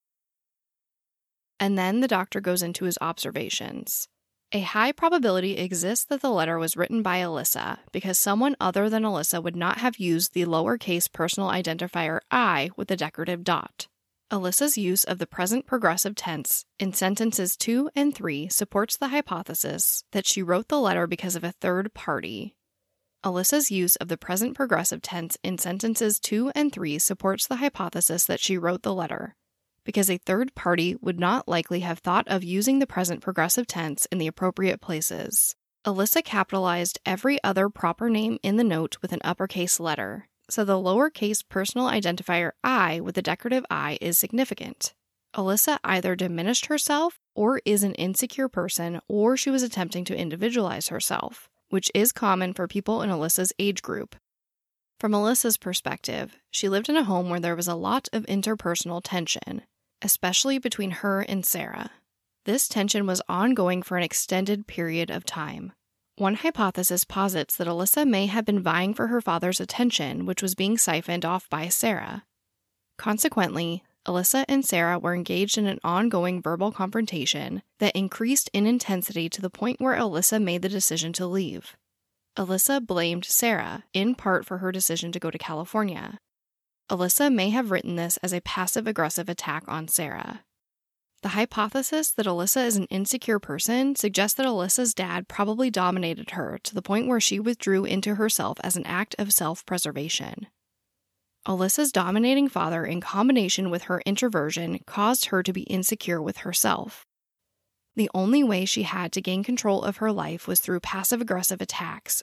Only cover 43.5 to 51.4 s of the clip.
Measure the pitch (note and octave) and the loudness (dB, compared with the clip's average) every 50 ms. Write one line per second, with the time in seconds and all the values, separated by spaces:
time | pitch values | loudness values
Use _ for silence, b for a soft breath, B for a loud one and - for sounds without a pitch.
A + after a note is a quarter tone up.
43.5 | B3+ C4 B3+ - F3 D3 C#3 D3 D3+ - - E3+ E3+ - - - A3+ B3 C4+ - | 0 0 0 -2 -2 -2 -2 -2 -4 -4 -2 0 2 2 0 2 2 0 0 0
44.5 | F#3+ - - - - - - - - _ _ _ _ _ _ _ - G3+ F#3+ F#3+ | -2 -8 -10 -12 -10 -8 -8 -8 -8 _ _ _ _ _ _ _ -4 -2 0 2
45.5 | G3+ G#3+ - - G3 - - - F#3+ F3+ F3+ F3+ F3+ F#3 F#3 F3+ E3+ E3 E3+ G#3 | 2 4 4 2 2 0 2 2 2 2 2 0 0 0 -2 -2 -2 -2 0 0
46.5 | B3 - - - D4+ C#4+ - - D4 D4 E4 E4+ - _ _ _ - G#3 G#3 A#3 | 0 0 0 0 0 0 2 2 2 2 2 0 -2 _ _ _ -2 2 2 2
47.5 | C4+ - - - G#3 G3+ G3+ G3 - - F3 F#3 F#3+ - B3+ A#3+ - C4+ C4+ B3+ | 2 2 2 2 2 4 2 2 0 0 -2 -2 0 -2 -2 -4 -2 -2 -2 -2
48.5 | - F#3+ E3+ F#3 - - E3+ E3+ F3 - - - G#3 G#3 G#3+ A#3+ C4 B3+ - C#4 | -2 -2 -2 -2 -2 -2 -4 -4 -6 -6 -6 -2 0 4 4 4 4 4 2 2
49.5 | C4+ C4 B3 A#3 - F#3+ F3+ D#3+ - F3+ F3+ - F#3 - F3 D#3 D#3 F3 G#3 A#3 | 2 2 0 0 -2 -2 -4 -2 -4 -6 -4 -4 -4 -4 -4 -4 -4 -2 -2 0
50.5 | A#3+ A#3+ G3+ E3+ - - - - - - - - - - - - A#3 - | 2 2 0 0 -2 -4 -6 -6 -4 -4 -2 -2 -2 -2 -4 -6 -8 -14